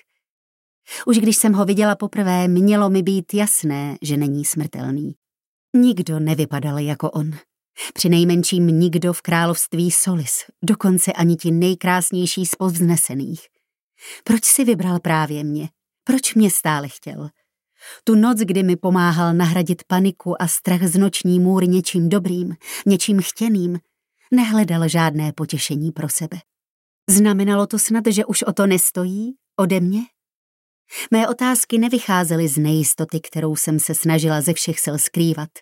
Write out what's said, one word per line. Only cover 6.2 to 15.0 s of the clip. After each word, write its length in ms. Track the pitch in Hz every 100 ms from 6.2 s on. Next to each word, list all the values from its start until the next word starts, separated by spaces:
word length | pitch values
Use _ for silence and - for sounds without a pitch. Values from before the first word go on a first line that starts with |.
| 156 151 147 139 151 143
jako 320 | 147 147 156
on. 200 | 160 151 147 - _ _ - -
Přinejmenším 720 | - 175 170 175 175 165 180 175
nikdo 460 | 160 175 165 175
v 80 | 170
království 680 | - 170 170 165 - 165 175
Solis, 540 | - 196 175 127 - - _
dokonce 500 | 175 214 190 185 -
ani 220 | 180 170 165
ti 160 | 170
nejkrásnější 920 | 165 180 180 180 180 175 185 180 - 180
z 100 | -
povznesených. 920 | 185 170 170 165 - 131 135 165 - _ _ _ _ _ - -
Proč 200 | - 220
si 220 | - - 240
vybral 340 | 185 180
právě 440 | 175